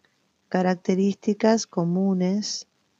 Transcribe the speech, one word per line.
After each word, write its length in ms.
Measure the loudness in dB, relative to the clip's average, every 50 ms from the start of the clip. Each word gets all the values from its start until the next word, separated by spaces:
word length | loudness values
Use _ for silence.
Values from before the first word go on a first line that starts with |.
| _ _ _ _ _ _ _ _ _ -4
Características 1160 | -2 0 0 0 0 -2 0 -2 0 2 2 0 0 -2 -2 -4 -2 0 2 2 2 2 0
comunes 1000 | -4 -4 -2 -2 0 0 0 0 0 0 0 0 0 -2 -2 -4 -6 -8 -10 -14 _ _ _ _ _ _ _